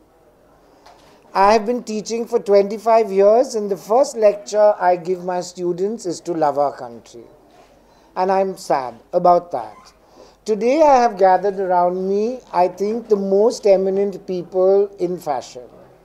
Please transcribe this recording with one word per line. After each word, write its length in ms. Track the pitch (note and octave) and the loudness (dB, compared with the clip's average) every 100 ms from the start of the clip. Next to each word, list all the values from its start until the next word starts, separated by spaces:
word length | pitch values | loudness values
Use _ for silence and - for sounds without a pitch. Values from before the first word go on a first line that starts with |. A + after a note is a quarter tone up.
| _ _ _ _ _ _ _ _ _ _ _ _ _ | _ _ _ _ _ _ _ _ _ _ _ _ _
I 180 | D#3+ G3 | 2 4
have 140 | A3+ G#3 | 4 0
been 180 | B3 | -6
teaching 420 | - G#3+ F3+ A3+ A#3 | -6 -10 -6 -8 -4
for 140 | A#3 | -4
twenty-five 720 | F#3 G3+ G3 G#3+ A3 A3+ G#3+ | 2 2 2 -2 2 2 2
years, 420 | F#3+ G3 A3+ C#4 | 2 4 4 2
and 160 | A#3 G#3 | -4 -6
the 80 | F#3 | -8
first 380 | F3 A#3 C#4+ A#3+ | 0 0 0 2
lecture 580 | G#3+ G3+ - G#3 G#3 G#3 | 2 2 -4 2 2 2
I 160 | F3+ F3+ | 0 0
give 300 | E3 F3+ F3+ | -2 -6 -6
my 160 | F3+ | -8
students 640 | F3+ - F3 F3 G3 A3+ F#3 | -8 -8 -6 -4 -6 -6 -8
is 160 | D#3 | -10
to 100 | - | -8
love 260 | E3+ D3 C#3 | -2 -2 0
our 180 | C#3+ C3+ | -2 -4
country. 500 | B2 A#2 - A#2 A2+ _ _ _ _ _ _ _ _ - | -14 -18 -20 -20 -20 _ _ _ _ _ _ _ _ -6
And 160 | F#3 | -2
I'm 240 | F#3+ F#3+ F3+ | 0 -2 -6
sad 380 | - D#3 B2+ A2+ _ | -4 -4 -4 -12 _
about 400 | F3 F3 F3 F3 | 0 2 2 -2
that. 420 | C3 A2 G#2+ - _ _ _ - _ - | -10 -10 -16 -20 _ _ _ -20 _ -6
Today 360 | G#3+ A#3 D4 | -2 0 4
I 200 | D4+ C4+ | 4 4
have 180 | A#3+ G3 | 2 2
gathered 400 | F#3+ F#3 G3 F#3+ | 4 4 0 -4
around 480 | F#3 F3+ F3+ F#3 F#3 | -2 0 0 -2 -2
me, 320 | G3+ A3 B3+ - | -2 -2 -6 -6
I 180 | F3 F3+ | -2 -2
think, 400 | F3+ G3+ A#3 A3+ | -2 -4 -4 -2
the 80 | G#3 | -2
most 500 | G3 G3 A3 A3 G#3 | 0 2 2 0 2
eminent 580 | F#3+ F#3+ F#3+ G3+ F#3 - | 2 2 -2 -4 -6 -8
people 600 | F#3 F3 F#3 F#3 G3 G3+ - | -8 -6 0 2 4 0 -4
in 220 | F3 F3+ | -6 -6
fashion. 480 | D3+ C3 - B2+ A#2 - - _ | -6 -8 -8 -18 -20 -20 -20 _